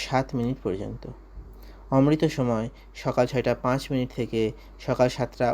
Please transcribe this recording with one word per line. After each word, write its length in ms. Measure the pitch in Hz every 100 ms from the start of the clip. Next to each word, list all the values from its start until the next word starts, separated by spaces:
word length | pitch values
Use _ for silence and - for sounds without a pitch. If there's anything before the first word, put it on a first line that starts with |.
সাত 220 | - 131 135
মিনিট 240 | 123 120 131
পর্যন্ত। 420 | 104 95 107 113 - - - - - - - - -
অমৃত 320 | 135 143 156
সময় 420 | 156 143 123 110 113 - -
সকাল 300 | - 135 127 123
ছয়টা 260 | 127 120 117
পাঁচ 200 | 127 135 -
মিনিট 200 | 135 123 -
থেকে 240 | 117 113 110 - - -
সকাল 280 | - 127 127
সাতটা 380 | - 123 - 120